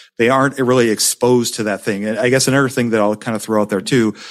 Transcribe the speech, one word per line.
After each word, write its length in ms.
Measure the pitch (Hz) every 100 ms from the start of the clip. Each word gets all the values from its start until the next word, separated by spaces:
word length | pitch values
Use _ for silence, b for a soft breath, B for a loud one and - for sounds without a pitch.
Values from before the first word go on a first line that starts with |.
| B -
They 100 | 117
aren't 300 | 135 135 135
really 320 | 123 127 117
exposed 640 | 101 - - 123 123 113
to 80 | -
that 200 | 107 98
thing. 220 | - 98
And 140 | 107 107
I 120 | 123
guess 180 | 131 135
another 200 | 135 131
thing 220 | 127 117
that 100 | 110
I'll 140 | 104
kind 220 | 107 120 110
of 60 |
throw 200 | - 110
out 80 | 104
there 100 | 98
too 360 | 98 131 110 - B